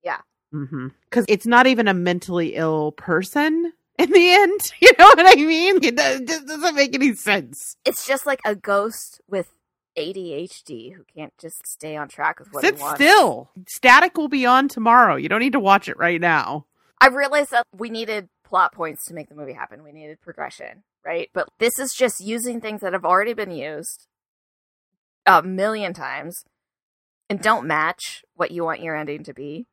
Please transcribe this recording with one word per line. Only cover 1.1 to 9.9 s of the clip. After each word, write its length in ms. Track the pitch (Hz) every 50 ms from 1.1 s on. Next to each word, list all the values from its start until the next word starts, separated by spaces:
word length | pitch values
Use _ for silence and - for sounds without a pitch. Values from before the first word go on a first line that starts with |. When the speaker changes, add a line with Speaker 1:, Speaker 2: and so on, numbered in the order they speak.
Speaker 2:
'Cause 140 | - 240 214 -
it's 180 | 220 185 -
not 200 | 233 240 240 254 262
even 180 | 254 233 233 202
a 60 | 190
mentally 600 | 180 175 180 175 180 - - 175 175 170 160 -
ill 380 | - 165 160 156 156 151 151
person 800 | 151 - - - 170 160 190 - - 294 294 311 311 330 339 339 - _ _ _ _ -
in 120 | 339 269
the 180 | 349 370 349 359
end. 300 | 359 403 403 349 392 403 -
<laughs> 140 | - - -
You 120 | - 494 - -
know 80 | -
what 140 | 415 - 320 349
I 80 | 381 403
mean? 420 | 277 294 320 320 320 349 381 392 370
It 140 | 277 285 240
do-, 60 | 254
it 260 | 294 269 262 269 254 233
just 180 | 320 320 277
doesn't 280 | 269 311 302 311 359 311
make 180 | 285 277 262 240
any 200 | 269 277 277 220
sense. 640 | - - 214 202 196 139 117 - - - - - _ _
Speaker 1:
It's 220 | 262 254 - -
just, 180 | - 269 269 -
like, 140 | 294 277 - -
a 100 | 214 208
ghost 680 | 190 - 208 202 202 202 226 226 - - - - _ _ _
with 240 | 190 190 170 _ _ _ _ _ _ _ _ _